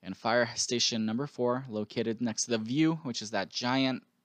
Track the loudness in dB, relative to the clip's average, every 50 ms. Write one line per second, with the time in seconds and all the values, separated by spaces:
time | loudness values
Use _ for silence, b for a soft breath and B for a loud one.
0 | -10 -10 -8 -4 0 2 4 4 4 2 0 -2 -2 0 0 2 2 2 0 0
1 | 0 0 0 0 -2 -4 -2 0 0 2 0 0 -2 -4 -4 -4 -4 -4 -2 -2
2 | 0 0 0 0 0 -2 -2 -2 -2 0 0 0 0 0 2 4 4 4 2 0
3 | -4 -6 -6 -6 -6 -4 -2 -2 -2 -2 -4 -4 0 0 2 2 2 2 0 -2
4 | -6 _ _ _ _